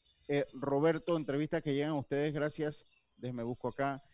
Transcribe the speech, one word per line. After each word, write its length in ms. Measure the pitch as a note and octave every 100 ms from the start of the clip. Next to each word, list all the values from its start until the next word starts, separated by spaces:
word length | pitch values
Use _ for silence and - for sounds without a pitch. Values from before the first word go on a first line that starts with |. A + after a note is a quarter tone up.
| - - -
eh, 180 | C#3+ -
Roberto, 640 | C3 C3+ C#3 D#3+ D#3 - E3
entrevistas 440 | D3 C#3 D3+ E3
que 140 | D3+ C#3
llegan 160 | D3
a 80 | D3
ustedes 340 | - C#3+ D3+
gracias, 540 | D3 D3+ D#3+ D3 C#3 - _ _ -
déjeme 260 | B2 B2
busco 240 | A#2 B2 B2
acá, 340 | - C#3 C3 -